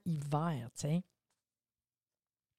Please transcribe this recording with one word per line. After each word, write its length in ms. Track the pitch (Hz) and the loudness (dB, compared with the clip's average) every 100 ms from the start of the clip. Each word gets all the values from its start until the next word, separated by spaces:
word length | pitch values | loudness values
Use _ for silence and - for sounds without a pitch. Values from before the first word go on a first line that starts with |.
| - | 0
hiver, 640 | 156 143 147 165 143 117 - | -2 0 0 2 -2 -4 -4
tu 60 | |
sais. 220 | 147 170 - _ _ _ _ _ _ _ _ _ _ _ _ _ _ | 0 0 -2 _ _ _ _ _ _ _ _ _ _ _ _ _ _